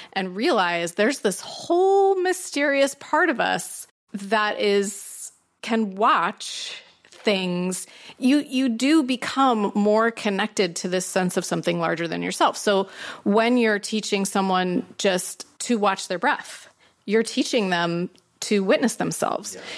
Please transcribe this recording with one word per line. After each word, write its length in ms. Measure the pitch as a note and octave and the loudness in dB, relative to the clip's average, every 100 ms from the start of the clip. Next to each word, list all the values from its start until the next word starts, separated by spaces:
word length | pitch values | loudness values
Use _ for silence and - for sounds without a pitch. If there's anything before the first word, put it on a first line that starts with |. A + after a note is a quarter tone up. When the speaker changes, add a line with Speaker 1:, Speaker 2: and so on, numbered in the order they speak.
| - | -10
Speaker 1:
and 220 | F#3+ F#3+ F#3 | -6 -6 -2
realize 580 | D4 A#3+ F3 F3 E3+ | 2 2 2 0 -2
there's 260 | - G#3+ C#4 | 2 0 2
this 200 | G#3 F#3 | -2 -2
whole 720 | - - - E4+ F#4+ G4 G4 F#4+ | -8 -14 0 2 4 6 4 2
mysterious 720 | F4+ F#4 - C#4+ C#4+ C#4 C#4 - | 0 -2 -4 -2 0 2 0 -2
part 300 | - D4+ F4 | -2 2 2
of 100 | A#3+ | 2
us 480 | F#3 F#3 - - - _ _ | 0 -2 -4 -12 -16 _ _
that 460 | G3+ G3 G#3+ G#3 - | -12 -2 0 0 0
is, 720 | G#3 G3+ G3 - - - - - _ _ | 2 2 0 -6 -12 -12 -14 -16 _ _
can 340 | - A3+ G#3+ F#3+ | -4 -2 -2 2
watch 840 | A#3 G#3 E3+ G#3+ - - - - - _ _ | 2 4 0 -4 -10 -10 -12 -14 -18 _ _
things, 800 | - - G3 F#3 F3 F3+ F3+ - - - - | -4 0 0 0 -2 -2 -4 -10 -18 -20 -2
you, 220 | B3+ C#4+ | 2 2
you 280 | - B3+ C4 | 2 -2 0
do 360 | A3+ C4 D#4+ | 0 4 4
become 680 | B3+ B3+ - C4+ C4+ A3 G3 G#3 | 2 -2 -4 2 2 4 0 2
more 360 | G#3 G#3+ A3+ | 4 4 2
connected 640 | A3+ G#3+ G3 G#3+ - F#3 E3 | 0 -4 -2 -2 0 0 -2
to 120 | F#3 | -2
this 160 | F3+ F3+ | -2 0
sense 320 | G3 F#3 F#3 | 0 0 0
of 80 | - | -2
something 340 | E3+ E3+ E3+ | -2 -2 -2
larger 280 | E3 E3 E3+ | -2 -2 -4
than 140 | F3 | -4
yourself. 360 | F3 - E4 - | -6 0 0 2
So 320 | - G3 G3 - - - | 0 2 0 -8 -14 -6
when 320 | G#3 G#3 A3+ B3 | 0 2 4 4
you're 240 | A3+ G#3 | 2 0
teaching 460 | - A3 - G3+ G3 | -2 -4 -2 -2 0
someone 600 | G3+ F#3+ F#3 F3+ F3+ - - | 0 2 2 0 -2 -4 -2
just 480 | G3 F3+ - - - _ | 0 0 -4 -10 -16 _
to 160 | - A#3 | -2 2
watch 320 | G3+ F#3+ - | 2 0 -4
their 100 | F3+ | -2
breath, 500 | D4 - - - - _ _ _ - | 0 -2 -6 -18 -20 _ _ _ 0
you're 180 | A3 | 0
teaching 460 | A3+ - D4 B3+ F#3+ | 2 -2 0 0 0
them 400 | F3 E3+ E3+ F3+ - _ _ | 0 0 -2 -4 -8 _ _
to 200 | - G#3 | 0 0
witness 340 | F#3+ D4 A3+ - | 4 2 2 0
themselves. 600 | E3 E3 - - - - | -4 -2 -2 -2 -6 -14
Speaker 2:
Yeah. 60 | - | -14